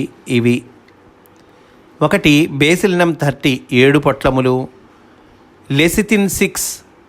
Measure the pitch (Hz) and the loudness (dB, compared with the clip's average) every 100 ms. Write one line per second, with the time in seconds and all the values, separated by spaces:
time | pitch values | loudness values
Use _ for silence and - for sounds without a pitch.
0 | - - - 127 117 120 - - _ _ | -4 -12 -4 0 0 0 -4 -20 _ _
1 | - _ _ _ _ _ _ _ _ - | -20 _ _ _ _ _ _ _ _ -4
2 | 147 196 156 147 170 139 147 175 208 175 | -2 0 2 2 2 0 0 2 0 0
3 | 175 156 143 139 - 127 - 123 131 143 | 0 0 -4 -2 -2 -4 -2 2 4 4
4 | 143 135 143 131 127 127 131 - - - | 0 -2 -2 0 0 -2 -6 -16 -20 -20
5 | - - - _ _ _ - 139 170 196 | -20 -20 -20 _ _ _ -6 0 0 0
6 | 208 214 196 - 196 - - - - _ | 0 0 0 -2 -4 -4 -10 -10 -18 _